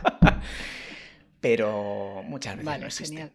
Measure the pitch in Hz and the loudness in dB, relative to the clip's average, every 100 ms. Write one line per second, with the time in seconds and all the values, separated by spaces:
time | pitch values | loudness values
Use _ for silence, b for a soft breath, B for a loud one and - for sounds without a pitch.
0 | - - - - - - - - - - | 0 6 8 6 -2 -8 -10 -12 -14 -16
1 | - - _ _ 131 117 107 104 104 101 | -18 -20 _ _ 2 4 4 0 -2 -4
2 | 98 98 101 139 - 98 156 143 - - | -6 -8 -8 -8 -8 -8 -6 -6 -6 -8
3 | 160 156 151 | -8 -10 -12